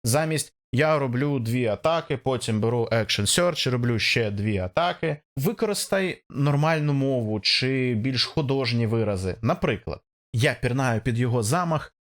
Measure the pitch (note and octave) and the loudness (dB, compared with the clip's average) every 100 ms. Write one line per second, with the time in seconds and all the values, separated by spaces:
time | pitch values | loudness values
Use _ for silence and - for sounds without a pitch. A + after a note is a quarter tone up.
0 | A2+ C#3 D#3+ D#3 - _ _ A#2+ D#3 D#3 | 0 0 0 -2 -4 _ _ 0 2 2
1 | C3+ B2 D3 C#3 A2+ B2 A#2 G2+ D#3 E3 | 0 0 0 0 0 0 0 0 2 0
2 | - C#3 C3+ B2+ - G#2+ A2+ A#2+ A2+ A2+ | 0 -4 -2 -2 0 0 2 0 0 0
3 | G#2+ - G2+ - F3 D#3 C3 B2 A#2+ A2+ | 0 0 2 2 2 0 -2 0 0 0
4 | - B2 A2 G2+ G#2+ G2 F#2 - F3 - | 0 0 0 -2 -2 -2 -2 -2 -2 -2
5 | - D3 _ - D#3 A#3 G#3+ G3 - G3 | -4 -6 _ -4 -2 0 -2 -2 -2 -2
6 | F#3+ - _ - C#3+ C#3+ D#3 D#3+ D3 C#3 | -2 -6 _ 0 2 2 2 2 2 2
7 | C3+ B2+ A2 G#2+ - - B2+ C3 B2+ A2+ | 2 0 0 -2 0 0 0 0 0 0
8 | B2+ B2 - - C3+ C3+ B2 A#2 A2+ A2+ | 0 -2 -2 -2 0 0 0 0 2 0
9 | G#2 F#2+ F#2 E2+ B2 - F3 G#2 - - | 0 -2 -4 -2 -2 0 0 -2 -6 -10
10 | _ _ _ A2+ C#3 A#2 B2 B2+ C3 A2+ | _ _ _ 0 0 0 -2 0 0 0
11 | B2 A2+ B2 B2 G#2+ E3 E3+ D#3 - _ | 0 0 0 0 0 0 0 -2 -4 _